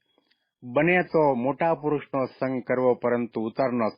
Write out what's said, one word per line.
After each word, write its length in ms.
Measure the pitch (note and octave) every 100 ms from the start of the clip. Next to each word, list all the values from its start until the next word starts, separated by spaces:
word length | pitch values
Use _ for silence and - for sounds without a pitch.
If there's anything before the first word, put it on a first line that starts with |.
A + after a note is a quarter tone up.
| _ _ _ _ _ _
બને 400 | B2 C3+ E3 F3+
તો 300 | F3 E3 D3
મોટા 400 | B2 B2+ C3+ E3+
પુરુષનો 520 | D#3 D3 C#3+ - C3+ B2
સંગ 380 | - C3 C3
કરવો, 300 | - B2+ B2+
પરંતુ 480 | A#2 A#2+ A#2+ A#2 A#2
ઉતરનો-, 560 | A2 B2+ C3 A#2+ G#2+